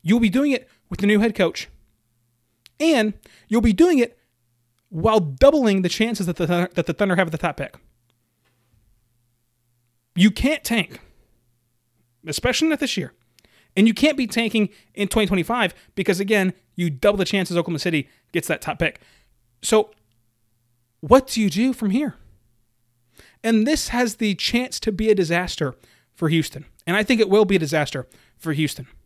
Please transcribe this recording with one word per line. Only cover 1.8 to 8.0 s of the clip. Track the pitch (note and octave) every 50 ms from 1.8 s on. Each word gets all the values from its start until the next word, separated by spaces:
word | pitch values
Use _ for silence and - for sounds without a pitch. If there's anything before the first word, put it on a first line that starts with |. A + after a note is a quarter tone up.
| _ _ _ _ _ _ _ _ _ _ _ _ _ _ _ _ _ - _ _
And | D4 E4 D#4 A#3+ G#3+ G#3+ G3+ - _ - _ _ _
you'll | _ G#3 A#3+
be | G#3+ A#3 G3+
doing | F#3 E4 F4+ E4+ C4
it | A#3 - _ _ _ _ _ _ _ _ _ _ _ _ _ _ _ _
while | F#3+ D#3+ E3+ A3+ A3 A3
doubling | E3+ D3 C3+ - C4 C#4+ D#4+ D4 B3+ G#3+ G3 F#3+ F3+
the | F3
chances | - - A3 A#3 A3+ - F#3+
that | F3 E3+
the | - F3
Thun-, | D3+ F3 E3+ F3 - _
that | - E3
the | - D#3
Thunder | - G#3 G3 F3+
have | F3+ F#3
at | E3
the | D#3
top | D#3 - E3 D3
pick. | - C#3 - - - _ _ _ _